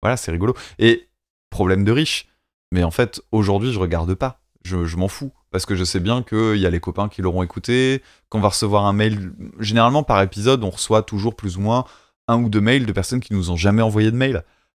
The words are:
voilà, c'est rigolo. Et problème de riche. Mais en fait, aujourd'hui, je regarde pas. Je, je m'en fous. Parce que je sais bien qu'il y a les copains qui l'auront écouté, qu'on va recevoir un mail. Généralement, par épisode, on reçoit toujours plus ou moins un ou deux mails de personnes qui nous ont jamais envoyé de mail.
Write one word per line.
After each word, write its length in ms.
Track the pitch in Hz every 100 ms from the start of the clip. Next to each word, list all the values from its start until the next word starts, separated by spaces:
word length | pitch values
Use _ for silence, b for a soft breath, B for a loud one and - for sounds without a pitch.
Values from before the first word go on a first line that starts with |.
voilà, 160 | 104 123
c'est 140 | -
rigolo. 240 | 82 104 127 B -
Et 280 | 113 117 - _ _ _ _
problème 320 | - 92 95 101
de 60 |
riche. 360 | 123 156 - - _ _ _ _
Mais 120 | 87
en 60 | 87
fait, 320 | 85 120 - -
aujourd'hui, 400 | 110 101 98 120
je 60 | 110
regarde 340 | 92 85 82 95
pas. 240 | 135 - _ _
Je, 220 | 90 92 85
je 120 | 85
m'en 100 | 95
fous. 240 | - 139 - _
Parce 160 | 95 -
que 80 | 98
je 80 |
sais 160 | 90 95
bien 240 | 87 123
qu'il 340 | 120 107 110 104
y 80 | 92
a 60 |
les 80 | 87
copains 280 | - 90 104
qui 140 | -
l'auront 220 | 92 90
écouté, 580 | 87 - - 123 131 135 b b _
qu'on 100 | 107
va 100 | 101
recevoir 360 | - 107 104 101
un 60 |
mail. 400 | 101 107 104 92 - - -
Généralement, 420 | 107 113 117 143
par 180 | 143 104
épisode, 400 | 98 104 107 131
on 80 | 110
reçoit 320 | - - 110
toujours 320 | 107 104 110 110
plus 220 | 101 90
ou 40 |
moins 240 | 104 120 127 b b _ -
un 140 | 117
ou 80 | 120
deux 100 | 104
mails 280 | 104 135 117
de 40 |
personnes 280 | 95 95 127
qui 160 | - 101
nous 160 | 87
ont 40 | 87
jamais 280 | 95 107
envoyé 260 | 110 107 110
de 80 | 117
mail. 260 | 131 123 - _ _